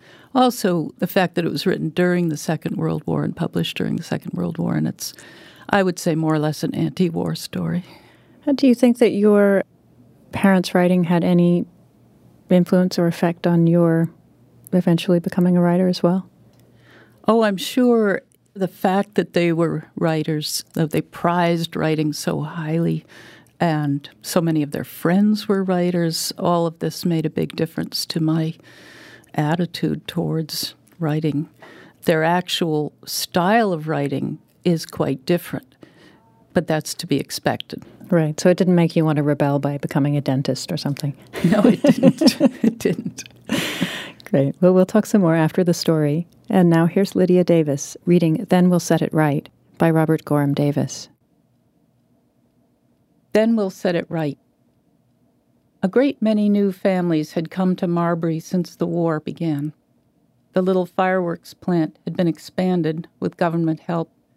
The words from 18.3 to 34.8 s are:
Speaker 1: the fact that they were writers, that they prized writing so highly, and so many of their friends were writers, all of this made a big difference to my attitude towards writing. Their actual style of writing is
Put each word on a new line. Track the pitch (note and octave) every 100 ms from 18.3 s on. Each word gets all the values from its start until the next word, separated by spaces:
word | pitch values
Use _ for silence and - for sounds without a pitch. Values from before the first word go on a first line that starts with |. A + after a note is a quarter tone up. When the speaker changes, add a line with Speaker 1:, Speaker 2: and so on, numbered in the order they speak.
| _ _
Speaker 1:
the | - F#3
fact | - G3+ F#3+ G3
that | - E3+
they | - E3+
were | D#3+ E3 D#3 - -
writers, | E3+ D#3+ D#3 D3+ D3+ - -
that | - D#3+
they | D#3+
prized | D#3 - E3+ F3 F3 E3+ E3 -
writing | D#3 D#3 D#3
so | C#3+ - D#3
highly, | D3+ E3+ D#3 E3 E3+ D#3+ - - - - _ -
and | F3 D#3 D3 C#3+ - _
so | - -
many | E3 D#3
of | D3
their | -
friends | - - E3 F#3 G#3 G#3+ -
were | G3
writers, | F#3 F3+ F3 F3 E3 E3 - -
all | F3+ F3 E3+
of | E3
this | D#3+ - F3
made | E3
a | D#3
big | D3+ D#3 -
difference | D#3+ - E3 - -
to | E3+
my | D#3 D#3+ D#3+ - - - - - - - _
attitude | - D3+ E3+ E3+ - D#3 D3+ -
towards | E3+ D#3+ D#3 D#3 - - - _ -
writing. | E3 D3+ D#3 C#3+ - _ - - - _
Their | - D#3+
actual | D#3+ F3 F3 - E3+ D3+ D3 - -
style | - - F#3 F3 A3+ G#3+
of | E3+ D#3
writing | D3 C#3+ - - D#3 _ _
is | - E3